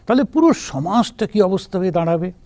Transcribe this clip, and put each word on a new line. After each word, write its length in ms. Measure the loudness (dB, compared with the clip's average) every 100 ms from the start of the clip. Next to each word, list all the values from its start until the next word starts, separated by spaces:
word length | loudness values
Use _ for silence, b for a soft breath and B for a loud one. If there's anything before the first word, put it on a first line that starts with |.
| -2
তাহলে 180 | 0
পুরো 280 | 2 2 4
সমাজটা 760 | 2 -2 -6 0 0 0 -4 -2
কি 160 | 2
অবস্থা 360 | 2 0 -4 -4
হয়ে 120 | -2
দাঁড়াবে? 420 | 0 0 -2 -4 -10